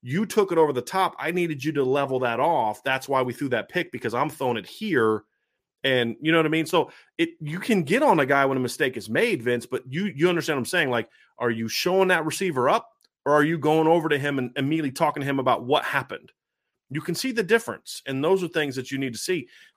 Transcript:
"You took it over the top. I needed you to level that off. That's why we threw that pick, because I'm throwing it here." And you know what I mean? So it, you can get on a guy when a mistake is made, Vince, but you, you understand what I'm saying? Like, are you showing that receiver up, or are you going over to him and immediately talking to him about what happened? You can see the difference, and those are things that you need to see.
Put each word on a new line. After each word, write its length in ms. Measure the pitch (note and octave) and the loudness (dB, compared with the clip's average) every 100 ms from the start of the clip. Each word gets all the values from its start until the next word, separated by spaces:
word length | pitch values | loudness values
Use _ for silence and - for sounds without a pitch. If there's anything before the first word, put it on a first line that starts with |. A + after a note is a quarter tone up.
"You 240 | B2 E3 A3 | -6 -4 0
took 260 | G#3+ F#3+ | 2 2
it 60 | E3 | 4
over 160 | D#3 | 2
the 80 | B2+ | 2
top. 340 | - F#3 F#3 - | -2 0 0 -2
I 120 | D3+ | -4
needed 340 | F3 E3+ C#3+ | -2 -2 -4
you 80 | D3 | -4
to 100 | C#3+ | 0
level 380 | B2+ C#3+ C3+ C3 | 0 0 0 0
that 200 | B2 A#2 | 0 0
off. 420 | D#3 D3+ A2 G#2+ | 0 0 -2 -4
That's 240 | C3+ C3 C3+ | -2 -2 0
why 140 | C3+ | 0
we 100 | B2+ | 0
threw 160 | A#2 C#3 | -2 -2
that 220 | A#2 - | -2 -2
pick, 200 | F3+ E3+ | -4 -4
because 220 | A#2+ A#2 | -6 -4
I'm 160 | A#2+ D3+ | -2 -4
throwing 300 | - C3 A2+ | -2 -4 -4
it 80 | F2+ | -6
here." 580 | - G#3+ C3+ A2 G#2+ - _ _ _ _ _ | -8 0 2 2 2 -4 _ _ _ _ _
And 320 | C3+ B2+ A#2 - | 0 0 0 -2
you 120 | D#3 | 2
know 60 | E3 | 2
what 80 | D#3 | 2
I 20 | |
mean? 180 | D#3+ D#3 | 0 0
So 240 | E3+ C3+ - _ - | 0 0 -6 _ -4
it, 140 | E3 - | -4 -4
you 220 | D3 F3+ | -10 -6
can 220 | - G3+ | 0 0
get 200 | C#3 A#3 | 2 2
on 160 | C#4+ E3+ | 4 4
a 80 | C3+ | 4
guy 180 | C#3 | 2
when 120 | C#3 C3+ | 2 0
a 40 | |
mistake 360 | B2 - C#3 A2+ | -2 -2 -4 -4
is 120 | G2 | -4
made, 340 | C#3 A#3 D#3+ | 0 0 0
Vince, 240 | A#2 B2 - | 0 -2 -4
but 160 | B2+ C3 | -8 -6
you, 180 | D3+ G3+ | -6 -4
you 220 | C3+ F3+ | 0 0
understand 280 | E3+ E3 C#3 | 2 0 -2
what 60 | |
I'm 40 | A2+ | 0
saying? 240 | F3+ C#3 | 0 2
Like, 180 | A#2+ - _ _ - | 0 -2 _ _ -4
are 120 | A#2+ | -2
you 180 | A2+ A2+ | -2 -4
showing 400 | - F3+ F#3+ F#3 | -2 0 2 4
that 160 | E3+ | 2
receiver 440 | D#3 - F#3+ C3+ B2+ | 0 -2 -2 2 2
up, 220 | A3 - _ _ _ | 2 -2 _ _ _
or 80 | C#3+ | 2
are 120 | D3 | 4
you 120 | D3+ E3+ | 4 2
going 300 | D3 D#3+ D#3+ | 2 4 4
over 220 | E3+ D#3 | 4 2
to 100 | C#3+ | 0
him 200 | C#3+ C#3 | 0 -2
and 120 | B2 C#3+ | -2 -2
immediately 340 | C3+ D#3+ C#3+ | -2 -2 -2
talking 300 | C3+ D#3 D3 | -2 -2 -2
to 80 | C#3 | -4
him 100 | C3+ | 0
about 260 | B2+ A2+ | 2 2
what 200 | A#2+ D3 | 2 0
happened? 480 | - C#3 B2+ - - _ _ _ _ _ - | 2 -4 -4 -10 -14 _ _ _ _ _ -10
You 100 | C#3 | -8
can 140 | - | -6
see 160 | E3+ C4 | -4 -4
the 120 | A3+ | -2
difference, 600 | F3+ A3 - F#2+ - - C3+ | 2 0 0 -12 -12 -14 -8
and 180 | C3+ | -2
those 180 | D#3 F#3+ | 2 2
are 60 | F3 | 0
things 260 | D#3+ D3 | -2 -2
that 160 | C3 B2+ | -4 -6
you 80 | C3+ | -6
need 140 | C3+ | -6
to 60 | A2 | -6
see. 300 | - F#3 - - - | -4 -4 -6 -18 -20